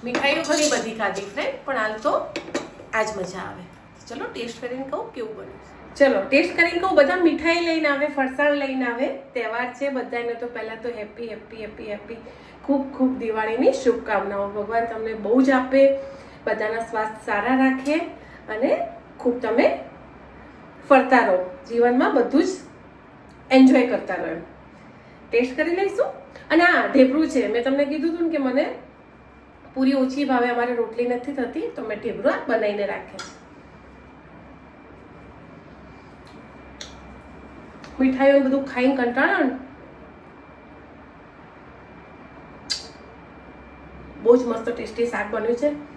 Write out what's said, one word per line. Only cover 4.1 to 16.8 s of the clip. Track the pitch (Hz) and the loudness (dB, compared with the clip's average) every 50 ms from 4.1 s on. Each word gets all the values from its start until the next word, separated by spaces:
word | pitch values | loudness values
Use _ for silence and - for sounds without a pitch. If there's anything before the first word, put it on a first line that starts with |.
| 233 269 392 480 - | -12 -10 -10 -10 -8
ટેસ્ટ | 269 233 233 233 - | -8 -10 -10 -10 -10
કરીને | - 240 247 262 269 | -10 -10 -8 -8 -8
કહું | 269 - 392 453 - - | -8 -6 -8 -8 -8 -10
કેવું | 269 226 214 - | -10 -10 -10 -10
બન્યું | 190 196 - - - | -14 -14 -16 -18 -20
છે. | - - - - - - - | -20 -20 -20 -20 -20 -20 2
ચલો | - 277 269 240 196 190 - | 4 4 4 4 2 -2 2
ટેસ્ટ | 262 277 339 339 - | 2 2 2 2 2
કરીને | - 339 339 339 339 | 2 2 2 2 0
કહું, | 359 392 359 | 0 2 6
બધા | 302 285 277 359 | 6 6 6 4
મીઠાઈ | 370 349 330 285 - 302 330 339 | 4 4 2 2 2 0 0 0
લઈને | 349 339 339 320 320 311 294 | 2 2 0 0 0 0 0
આવે, | 285 269 285 | 0 0 0
ફરસાણ | 302 285 285 262 262 - - 294 294 285 | -2 0 -2 -2 -2 0 0 2 2 2
લઈને | 285 277 269 262 254 254 | 2 0 -4 -2 -2 -2
આવે. | 240 233 233 269 311 | -2 -2 -2 -2 -4
તહેવાર | - - - - - 247 226 226 226 240 247 254 - | -4 -8 -12 -10 -8 -6 -6 -4 -4 -4 -6 -6 -6
છે | - 277 277 | -6 -6 -4
બધાને, | 269 254 240 - - 240 240 233 233 | -4 -4 -6 -6 -6 -6 -6 -6 -6
તો | 233 247 | -6 -8
પહેલા | 240 - 233 220 220 220 | -10 -10 -10 -10 -10 -10
તો | 220 - 240 | -10 -8 -10
હેપી, | 233 214 208 208 - - 240 226 | -8 -8 -10 -12 -12 -12 -12 -12
હેપી, | 208 196 - - 226 | -12 -14 -16 -18 -16
હેપી, | 220 214 208 214 - 226 214 | -14 -14 -14 -14 -14 -12 -10
હેપી, | 208 208 - - 233 226 - - - - - - - - - | -10 -10 -10 -14 -16 -16 -16 -20 -20 -20 -20 -20 -20 -18 -2
ખૂબ | - 277 277 277 - - | 0 0 0 0 -4 -2
ખૂબ | - 262 254 - - | 0 0 0 0 -2
દિવાળીની | 233 220 220 220 214 220 226 240 294 453 523 | -4 -4 -2 -2 -2 -2 0 4 4 4 4
શુભકામનાઓ. | - - 254 226 - - - 214 196 190 196 196 196 202 202 | 4 2 2 2 2 0 -2 -2 -2 -2 -2 -4 -4 -4 -4
ભગવાન | 202 208 202 202 226 233 226 | -4 -6 -6 -2 -2 -2 -2
તમને | 226 226 226 220 220 220 | -2 -4 -6 -6 -6 -6
બહુ | 214 202 202 226 262 269 | -6 -2 2 4 4 6
જ | 262 | 6
આપે, | 269 254 262 - - 269 269 277 269 - - - - - - - - - - | 4 2 2 2 6 6 6 6 6 2 -4 -10 -14 -16 -18 -18 -20 -10 -6
બધાના | - 208 214 214 214 226 226 | -4 -4 -2 -2 -4 -4 -4